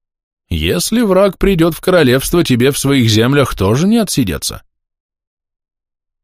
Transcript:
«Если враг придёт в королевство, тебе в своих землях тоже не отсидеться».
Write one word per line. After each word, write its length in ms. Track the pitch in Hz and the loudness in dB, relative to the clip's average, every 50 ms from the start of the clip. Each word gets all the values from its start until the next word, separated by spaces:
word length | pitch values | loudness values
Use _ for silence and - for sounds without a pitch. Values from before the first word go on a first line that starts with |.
| _ _ _ _ _ _ _ _ _ _ | _ _ _ _ _ _ _ _ _ _
«Если 520 | 90 80 76 82 123 175 170 - 220 233 | -6 -4 -2 -2 -2 -2 -4 -2 -2 0
враг 360 | 247 202 185 185 202 202 190 - | 0 2 2 2 2 2 0 0
придёт 360 | - 196 196 165 160 175 160 | 0 0 2 2 2 0 0
в 80 | - | -2
королевство, 640 | - - 180 175 151 123 120 139 - - - 175 165 | -2 0 2 4 4 2 2 0 0 0 0 0 0
тебе 280 | - 131 113 123 135 | 2 0 2 2 0
в 80 | 135 - | 0 -2
своих 300 | - 135 139 139 120 113 | -2 0 0 2 2 2
землях 460 | 107 107 113 123 139 143 135 - - | 2 2 2 2 2 2 0 0 -2
тоже 320 | - 98 95 110 135 170 202 | -2 -2 0 0 0 0 0
не 100 | 226 233 | 0 0
отсидеться». 680 | 214 - - - 127 92 78 69 - - - - - _ _ _ _ _ _ _ _ _ _ _ _ _ _ _ _ _ _ _ _ _ _ _ _ _ _ _ _ _ _ _ | 0 -2 -2 -4 -2 -4 -4 -6 -8 -10 -12 -12 -16 _ _ _ _ _ _ _ _ _ _ _ _ _ _ _ _ _ _ _ _ _ _ _ _ _ _ _ _ _ _ _